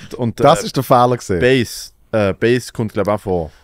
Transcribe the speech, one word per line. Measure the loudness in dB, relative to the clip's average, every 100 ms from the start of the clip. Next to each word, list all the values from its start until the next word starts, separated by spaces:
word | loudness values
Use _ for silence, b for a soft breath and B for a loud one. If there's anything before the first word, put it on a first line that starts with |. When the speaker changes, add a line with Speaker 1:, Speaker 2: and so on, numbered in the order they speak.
Speaker 1:
ist, | -16
Speaker 2:
und, | -6 -6 2
Speaker 1:
das | 4 4
Speaker 2:
äh, | 0
Speaker 1:
ist | -4
der |
Fehler | 2 4 4 0
gewesen. | -4 0
Speaker 2:
Bass. | 2 2 0 -8 -18 _ _
Äh, | -2 -2 0
Bass | 0 0 -2
kommt, | -6 -6
glaub | -2 -2
ich, |
auch | -2
vor. | -2 -4 -4 b